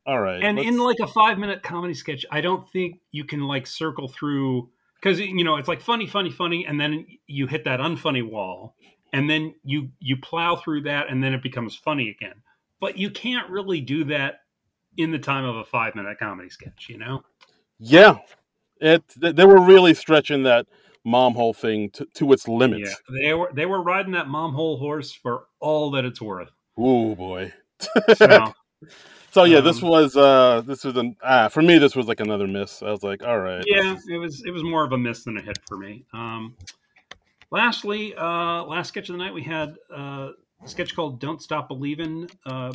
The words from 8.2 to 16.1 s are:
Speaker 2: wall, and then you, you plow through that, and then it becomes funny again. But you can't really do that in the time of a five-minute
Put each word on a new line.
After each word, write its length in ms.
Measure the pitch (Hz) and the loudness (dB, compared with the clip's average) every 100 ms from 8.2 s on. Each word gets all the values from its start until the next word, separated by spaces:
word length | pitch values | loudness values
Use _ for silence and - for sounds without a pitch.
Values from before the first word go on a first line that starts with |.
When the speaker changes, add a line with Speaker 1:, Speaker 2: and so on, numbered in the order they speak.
| 113 | -6
Speaker 2:
wall, 460 | 110 95 90 107 _ _ _ _ | -8 -10 -12 -18 _ _ _ _
and 160 | 143 143 | -4 -2
then 260 | 156 156 - | -2 -6 -12
you, 280 | 139 147 135 - | -8 -8 -8 -12
you 160 | 131 131 | -8 -8
plow 400 | - 165 170 175 | -6 -6 -4 -4
through 240 | - 151 | -6 -8
that, 260 | 143 143 147 | -6 -6 -6
and 140 | 131 | -4
then 100 | 131 | -4
it 80 | 131 | -4
becomes 320 | 131 127 113 | -6 -8 -10
funny 360 | - - 147 113 | -8 -6 -4 -6
again. 260 | 101 101 - _ _ _ _ | -10 -18 -20 _ _ _ _
But 160 | 196 202 | -10 -6
you 120 | 202 | -8
can't 380 | 202 233 247 196 | -8 -8 -8 -8
really 300 | 185 196 175 | -10 -6 -6
do 240 | 127 147 143 | -4 -6 -4
that 360 | 147 139 - _ _ _ _ _ - | -4 -6 -8 _ _ _ _ _ -6
in 140 | 160 | -6
the 80 | 160 | -4
time 260 | 127 139 131 | -6 -6 -6
of 100 | 113 | -8
a 80 | |
five-minute 560 | 107 120 113 107 101 | -8 -6 -6 -6 -12